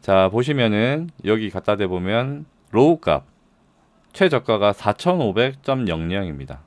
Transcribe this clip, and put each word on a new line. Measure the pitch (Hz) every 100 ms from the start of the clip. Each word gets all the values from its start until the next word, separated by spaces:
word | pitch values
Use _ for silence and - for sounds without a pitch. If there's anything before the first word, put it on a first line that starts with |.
자, | - 95 95
보시면은 | 107 123 139 117 104 117 147 170 - 95
여기 | 110 107
갖다 | 92 - 104
대보면 | 98 90 90 113 127 143 156 _ _
로우 | 107 143 165
값 | - 73 - _ _ _ _ _ _ _ _
최저가가 | - 190 139 - 110 104
사천오백 | 98 104 104 175 180 120 95 127 135
점 | - 135 113
영영입니다. | 80 82 95 95 71 67 69